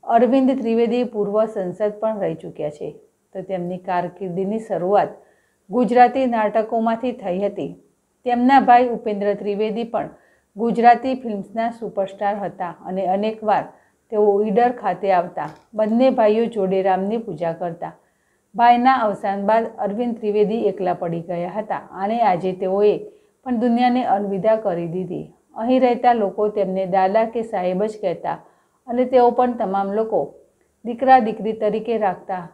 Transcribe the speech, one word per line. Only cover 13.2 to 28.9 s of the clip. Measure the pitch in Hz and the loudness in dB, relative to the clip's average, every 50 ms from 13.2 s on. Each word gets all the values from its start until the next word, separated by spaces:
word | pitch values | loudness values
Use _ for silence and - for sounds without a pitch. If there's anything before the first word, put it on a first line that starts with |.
| 208 220 220 220 220 214 202 160 139 - - _ _ _ _ _ _ _ | -2 -4 -6 -4 -2 0 0 0 -2 -6 -14 _ _ _ _ _ _ _
તેઓ | 233 214 208 208 202 202 214 | 0 2 4 4 4 2 2
ઈડર | 220 196 226 240 247 247 | 2 2 4 4 2 2
ખાતે | 247 202 202 185 175 208 196 190 | -2 -4 -4 -4 -2 0 2 2
આવતા. | 180 170 - - 180 151 151 151 - _ _ - | 2 2 -2 -6 -8 -10 -10 -10 -16 _ _ -4
બંને | 208 220 214 220 233 262 262 | -2 -2 0 2 4 4 4
ભાઈઓ | - 247 226 208 214 220 233 | 4 4 4 4 4 2 0
જોડે | 226 226 220 190 185 190 190 185 | -2 -2 -2 -2 0 0 0 2
રામની | 196 185 185 190 196 220 | 2 0 0 0 -2 -4
પૂજા | 240 226 214 175 151 170 165 165 | -4 -6 -8 -8 -6 -4 -6 -4
કરતા. | 170 185 175 165 165 - 160 - _ _ _ _ _ _ _ _ _ _ _ _ | -4 -6 -8 -8 -8 -12 -14 -14 _ _ _ _ _ _ _ _ _ _ _ _
ભાઈના | 196 233 240 240 240 240 262 262 | 2 6 6 6 6 6 2 2
અવસાન | 254 226 214 196 190 - 202 196 202 202 | 4 0 -2 -2 -2 -4 -4 -4 -2 0
બાદ | 202 220 226 226 226 - - | 2 2 2 2 -2 -6 -6
અરવિંદ | 208 202 196 214 247 240 226 | -6 -4 -4 -2 -4 -4 -4
ત્રિવેદી | - - 208 208 214 208 190 220 | -4 -4 -2 2 2 2 2 2
એકલા | 233 220 202 190 - 190 180 175 | 0 0 -2 -2 0 -2 -2 -2
પડી | 175 180 170 170 170 | -2 -4 -6 -6 -6
ગયા | 165 175 180 170 175 180 180 | -6 -6 -6 -6 -6 -6 -6
હતા | 214 214 214 - | -8 -6 -6 -6
અને | 143 - - - 180 190 202 220 240 | -8 -8 -12 -10 -6 -4 -4 0 2
આજે | 233 208 185 170 170 185 185 | 2 2 2 2 -2 -4 -4
તેઓએ | 180 185 185 190 202 208 214 190 156 - - - _ _ _ _ _ _ | -2 -2 -2 0 4 4 4 2 2 -4 -12 -18 _ _ _ _ _ _
પણ | 262 247 226 | -4 -2 0
દુનિયાને | 226 247 233 240 247 247 240 247 - | 0 2 2 2 2 2 2 0 0
અલવિદા | - 190 202 208 196 196 190 175 220 220 | 0 0 0 0 -2 -4 -2 2 2 2
કરી | 220 220 208 175 170 170 | 2 0 -2 -2 -2 -4
દીધી. | 170 160 185 185 165 180 151 156 156 _ _ _ _ _ | -6 -6 -6 -6 -6 -8 -10 -10 -12 _ _ _ _ _
અહીં | - 220 240 254 262 | -8 0 2 2 4
રહેતા | 262 247 247 254 254 247 240 | 4 2 2 4 4 2 4
લોકો | 233 202 196 190 - 208 214 | 4 2 -2 0 0 -2 0
તેમને | 208 214 196 180 185 190 190 | 0 -2 -2 -2 -2 -4 -4
દાદા | 185 185 190 190 190 202 220 220 | 0 0 2 2 2 2 2 0
કે | 220 - 240 220 | 0 -2 -6 -6
સાહેબ | 226 - 190 180 180 185 180 208 | -4 -4 -4 -2 -2 0 0 -2
જ | 220 214 - | -4 -4 -4
કહેતા | - 185 165 - - 165 151 - - _ _ _ _ _ _ _ _ | -4 -4 -4 -4 -6 -8 -8 -8 -10 _ _ _ _ _ _ _ _
અને | 262 | -6